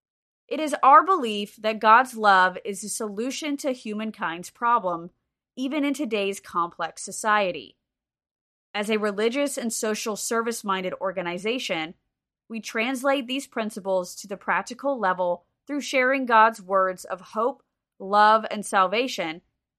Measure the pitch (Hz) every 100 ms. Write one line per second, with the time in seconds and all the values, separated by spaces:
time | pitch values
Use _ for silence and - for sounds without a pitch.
0 | _ _ _ _ - - 311 - 254 302
1 | 311 359 233 208 208 - 214 220 220 233
2 | 262 220 214 190 185 180 - 190 208 -
3 | 214 202 254 254 311 285 294 254 220 208
4 | 220 208 175 170 170 - 240 240 185 170
5 | 175 - _ _ _ - 262 302 285 269
6 | 254 214 196 196 - 175 170 - 165 -
7 | - - 220 208 190 165 104 _ _ _
8 | _ _ _ _ _ _ _ 202 208 214
9 | 208 202 226 269 285 - 233 - 220 208
10 | 226 202 - 226 233 226 202 190 185 -
11 | 190 180 175 180 208 247 - 170 160 -
12 | _ _ _ _ - 226 - 226 233 262
13 | 277 277 240 262 - 240 214 202 185 185
14 | 180 - 196 196 - 180 - 247 277 262
15 | 185 180 180 - _ _ - 285 - 262
16 | 254 269 247 220 226 220 180 196 185 180
17 | - 185 - 214 240 269 _ _ _ -
18 | 190 208 214 220 214 208 - 202 185 214
19 | 262 220 165 170 - _ _